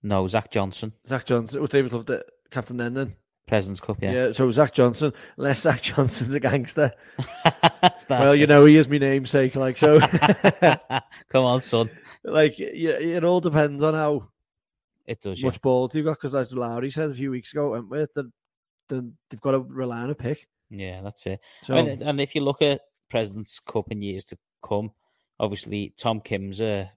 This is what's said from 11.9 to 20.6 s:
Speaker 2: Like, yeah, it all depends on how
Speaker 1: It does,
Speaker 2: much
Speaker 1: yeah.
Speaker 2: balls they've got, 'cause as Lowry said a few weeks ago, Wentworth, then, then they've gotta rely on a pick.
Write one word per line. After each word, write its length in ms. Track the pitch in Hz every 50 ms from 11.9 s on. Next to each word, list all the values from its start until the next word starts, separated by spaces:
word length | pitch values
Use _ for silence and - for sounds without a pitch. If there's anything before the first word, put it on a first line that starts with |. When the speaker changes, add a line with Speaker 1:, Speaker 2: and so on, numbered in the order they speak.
| - - - - - _ _
Speaker 2:
Like, 360 | - - 156 156 151 - -
yeah, 400 | - - - - 160 160 143 -
it 240 | 156 170 165 175 160
all 160 | 175 180 180
depends 440 | 160 175 147 156 151 147 143 139 147
on 100 | 156 156
how 360 | 156 156 151 147 139 - - _ _ _ _ _ _ _ _ _ _ _ _ _ _ _ -
Speaker 1:
It 140 | 113 -
does, 220 | - 101 95 110 131
Speaker 2:
much 120 | 131 127
Speaker 1:
yeah. 40 | - -
Speaker 2:
balls 280 | 135 127 127 131 120
they've 120 | - 156 147
got, 160 | 156 156 -
'cause 160 | - 139 127
as 180 | 139 127 113 127
Lowry 380 | 127 120 117 117 120 123 139
said 180 | 131 151 156 151
a 40 | 135
few 180 | 123 135 139
weeks 220 | 131 127 117 - -
ago, 180 | 151 147 147
Wentworth, 420 | 107 117 117 95 123 147 151 143 _
then, 200 | 147 139 120 _ _ _ _ _ _ _ _ _ _ _ _
then 280 | 139 131 123 117 117 _ _ _
they've 120 | - 107
gotta 180 | _ 143 135 135
rely 420 | 127 127 131 131 131 123 120 117
on 80 | 120 131
a 60 | 147
pick. 320 | - - 120 151 - _ _ _ _